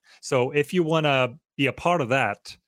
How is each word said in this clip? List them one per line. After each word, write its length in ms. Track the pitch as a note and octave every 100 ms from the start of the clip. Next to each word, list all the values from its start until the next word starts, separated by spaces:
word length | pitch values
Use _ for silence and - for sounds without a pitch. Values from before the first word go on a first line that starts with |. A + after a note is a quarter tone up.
| _ -
So 280 | - C3+ B2
if 220 | D3 D3
you 80 | F3+
wanna 560 | D#3+ D#3+ D3+ C3+ B2+ B2 _ -
be 100 | C3+
a 60 |
part 280 | - E3+ F3
of 80 | B2
that, 480 | C3+ A2+ G#2 - -